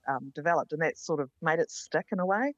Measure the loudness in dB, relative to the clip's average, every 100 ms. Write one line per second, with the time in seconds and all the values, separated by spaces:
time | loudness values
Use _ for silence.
0 | -4 -6 -6 -4 2 2 0 0 -2 -2
1 | -2 -2 -2 _ 0 2 0 -4 -4 -4
2 | -2 -2 0 0 0